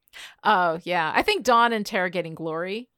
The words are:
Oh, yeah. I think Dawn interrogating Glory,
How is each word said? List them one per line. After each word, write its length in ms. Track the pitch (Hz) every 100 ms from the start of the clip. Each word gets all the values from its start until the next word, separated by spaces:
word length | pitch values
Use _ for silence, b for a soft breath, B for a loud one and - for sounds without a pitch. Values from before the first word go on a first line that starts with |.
| _ B B B
Oh, 380 | 208 196 175 165
yeah. 300 | 180 175 156
I 80 | -
think 220 | - 415
Dawn 280 | 240 233 233
interrogating 600 | 226 202 208 180 175 165
Glory, 540 | 160 160 160 185 214 247